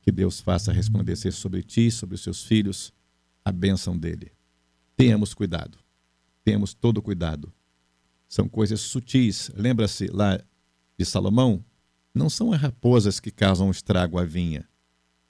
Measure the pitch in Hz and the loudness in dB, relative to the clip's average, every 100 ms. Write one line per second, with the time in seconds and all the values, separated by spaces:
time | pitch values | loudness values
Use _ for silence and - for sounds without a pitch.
0 | - 92 92 - - 90 - 87 107 107 | 0 2 0 0 -2 0 0 0 0 0
1 | 87 87 95 - 95 92 - - 117 113 | -2 -4 -6 -6 -6 -8 -4 2 2 0
2 | 92 92 - 92 - 110 101 95 - _ | -8 -10 -10 -10 2 2 2 -6 -12 _
3 | _ _ _ _ - 90 95 92 - 90 | _ _ _ _ -6 0 0 0 -2 -6
4 | 85 80 78 _ _ _ _ _ _ - | -6 -8 -12 _ _ _ _ _ _ 2
5 | 131 104 107 - 101 82 - - _ _ | 4 4 0 -2 -4 -4 -8 -18 _ _
6 | _ _ _ _ - 104 101 - 120 104 | _ _ _ _ -2 0 -2 -2 0 0
7 | 101 92 85 76 82 _ _ _ _ _ | -2 -4 -4 -6 -12 _ _ _ _ _
8 | _ _ _ - 101 107 104 107 - 131 | _ _ _ -2 -2 0 0 0 -4 -8
9 | - 131 120 92 - - 113 117 104 - | 0 2 2 0 -8 -2 0 2 0 -2
10 | 92 95 104 95 - _ _ _ _ - | -6 0 0 0 -4 _ _ _ _ -6
11 | 90 98 95 110 131 95 - _ _ _ | -2 0 2 4 4 2 -4 _ _ _
12 | _ - 151 - 233 170 143 120 120 123 | _ -2 0 0 0 0 0 0 4 4
13 | 101 - - - 101 92 95 92 - 95 | 4 -2 -8 0 2 4 2 0 0 0
14 | 90 90 87 85 87 76 - _ _ _ | 0 -2 -2 -2 -2 -4 -10 _ _ _
15 | _ _ _ | _ _ _